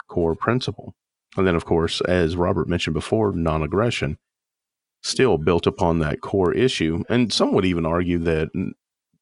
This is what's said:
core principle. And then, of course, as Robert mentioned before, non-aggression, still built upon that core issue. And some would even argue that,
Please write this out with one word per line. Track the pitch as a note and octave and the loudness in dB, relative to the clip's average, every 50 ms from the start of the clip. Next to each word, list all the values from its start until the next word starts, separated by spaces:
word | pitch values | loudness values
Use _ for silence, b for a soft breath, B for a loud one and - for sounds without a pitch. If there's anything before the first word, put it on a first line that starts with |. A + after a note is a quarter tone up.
| - | -10
core | - - F#2 E2+ E2 D#2+ | -6 -4 -2 0 0 0
principle. | - - - A#2 B2+ - - G2+ - - - - _ _ _ _ _ _ _ - | -2 0 0 0 0 -2 -4 -8 -10 -14 -18 -20 _ _ _ _ _ _ _ -2
And | - F#2+ | 0 2
then, | F#2 F2 | 2 2
of | E2 - | 0 0
course, | - - E2 E2 E2 - - - | 0 2 2 2 0 -2 -2 -2
as | - F2+ F2+ F2 D#2+ F2 | 0 2 2 2 2 0
Robert | F2 F2 F2+ G2 F2 D2 - | 0 0 0 0 0 0 0
mentioned | F2 F2 - - D#2 | -2 -2 -2 -2 -4
before, | E2+ - - - A2 A2 G2+ F#2 | -4 -2 -2 0 0 0 0 0
non-aggression, | F2 E2 D#2+ D#2 D#2 D#2 D2 D#2+ F#2+ A2+ A#2+ A#2+ - - C#2 D#2+ - _ _ _ _ _ _ _ _ _ _ _ _ _ _ _ _ - | 0 0 0 0 0 -2 0 0 0 0 0 -2 -2 -4 -4 -6 -8 _ _ _ _ _ _ _ _ _ _ _ _ _ _ _ _ -10
still | - - - C3+ B2 F#2 D2+ | -6 0 2 4 4 4 2
built | D#2 F2 F2 F2 - | 2 2 2 2 2
upon | G2 - - F#2+ E2+ E2 E2 | 0 0 2 2 2 2 2
that | D#2 D2 D2 - | 0 -2 -4 -6
core | - - - G2 F#2 E2+ D2 | -6 -4 -2 0 0 2 2
issue. | - A#2+ C3 - - - D#2+ E2 F2 A2 - | 2 2 0 0 0 -2 -2 -2 -2 -2 -2
And | A2 A#2+ B2 G2+ - | 0 0 0 0 0
some | - F#3+ C#4+ C4 | 0 0 2 2
would | B2+ F#2 | 2 2
even | F#2 F2 E2+ E2 | 2 0 0 0
argue | D#2+ E2 F2 F2+ E2+ F2 F2 | 0 0 0 0 0 0 0
that, | E2 E2+ D#2+ D#2 D#2+ D#2+ - F2 - - - - _ _ _ _ _ _ _ _ | 0 0 0 0 0 -2 -4 -6 -6 -6 -8 -12 _ _ _ _ _ _ _ _